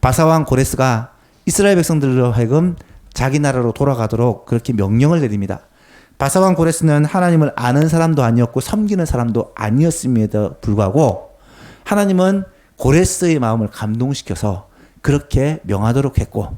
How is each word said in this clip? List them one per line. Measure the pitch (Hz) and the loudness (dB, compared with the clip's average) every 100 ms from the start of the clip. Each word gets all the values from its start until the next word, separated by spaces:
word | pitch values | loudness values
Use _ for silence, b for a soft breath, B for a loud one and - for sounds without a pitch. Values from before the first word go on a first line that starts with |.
바사왕 | 127 131 160 160 | 2 2 2 2
고레스가 | 151 127 131 - 131 113 123 b b b - | 2 0 0 0 0 0 -4 b b b -6
이스라엘 | - 202 190 | 0 2 2
백성들로 | 160 156 139 127 123 | 2 0 0 2 2
하여금 | 117 113 143 180 170 B B B | 0 0 2 0 -4 B B B
자기 | - 127 143 | -6 -2 0
나라로 | 147 127 120 | 0 0 -2
돌아가도록 | - 143 131 110 110 120 104 - | 0 -2 0 -2 0 0 -2 -4
그렇게 | 120 - | -4 -2
명령을 | 113 95 110 143 170 | -2 0 2 2 2
내립니다. | 135 104 98 98 _ b b b b _ | 0 -2 -6 -8 _ b b b b _
바사왕 | 139 190 190 | 0 2 2
고레스는 | 185 165 160 160 147 | 2 0 2 2 2
하나님을 | 151 190 180 165 147 - | 2 0 2 2 2 0
아는 | 120 135 156 | 0 2 2
사람도 | 165 165 151 | 2 2 2
아니었고 | 120 117 120 - | 2 2 2 -2
섬기는 | - 208 208 196 | -4 -2 -2 -2
사람도 | 160 123 120 117 - - | -2 -2 -2 -2 -4 -6
아니었음에도 | 107 120 165 160 - 120 107 107 104 - | -2 2 0 0 -2 0 0 -2 -4 -6
불구하고 | - 104 98 127 147 90 - _ B B B B | -4 0 2 2 0 0 -10 _ B B B B
하나님은 | - 202 202 185 185 196 190 b b _ | -4 -2 0 2 2 0 -6 b b _
고레스의 | 127 151 185 - 175 156 | 2 4 2 0 0 0
마음을 | 120 113 107 | 0 0 -4
감동시켜서 | - 107 110 127 139 - 90 107 95 - b b b | -6 -6 -4 -4 -6 -8 -6 -4 -4 -10 b b b
그렇게 | - 143 - - 139 160 | -2 -2 -2 -2 -2 -4
명하도록 | 92 98 110 123 139 - | -4 -2 0 0 0 -2
했고 | - - 92 | -4 -6 -8